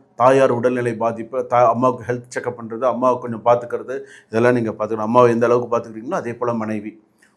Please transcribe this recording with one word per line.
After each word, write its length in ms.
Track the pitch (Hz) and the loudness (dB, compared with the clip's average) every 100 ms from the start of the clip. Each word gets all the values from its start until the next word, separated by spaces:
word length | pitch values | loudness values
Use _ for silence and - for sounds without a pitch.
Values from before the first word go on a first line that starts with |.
| _ - | _ 2
தாயார் 340 | 123 135 135 | 4 6 4
உடல்நிலை 440 | 120 123 123 120 | 2 0 0 -4
பாதிப்பு, 520 | 107 113 - 113 127 123 | -2 -4 -4 -8 -8 0
தா-, 220 | 120 120 | 4 4
அம்மாவுக்கு 440 | 117 127 120 117 | 4 0 0 -6
ஹெல்த் 260 | 123 - 131 | -8 -6 -8
செக்அப் 200 | 123 117 | -8 -10
பண்றது, 240 | 113 113 | -12 -4
அம்மாவை 340 | 127 117 127 120 | -2 0 0 -2
கொஞ்சம் 260 | 123 113 | -6 -2
பாத்துக்கிறது, 560 | 110 120 120 117 120 135 - - - | 2 2 0 -10 -8 -12 -12 -20 -4
இதெல்லாம் 240 | 110 120 | 2 4
நீங்க 180 | 123 110 | 2 -2
பாத்துக்கணும். 380 | 101 107 110 107 | -4 -6 -4 2
அம்மாவை 220 | 123 123 | 6 6
எந்த 160 | 117 117 | 4 2
அளவுக்கு 300 | 123 110 117 | 2 0 -4
பாத்துக்கிறீங்களோ 360 | 117 110 123 | -4 -14 -8
அதே 220 | 180 117 | -8 -6
போல 180 | 113 120 | -6 -4
மனைவி. 400 | 117 107 107 107 - _ _ _ | -4 -4 -6 -8 -16 _ _ _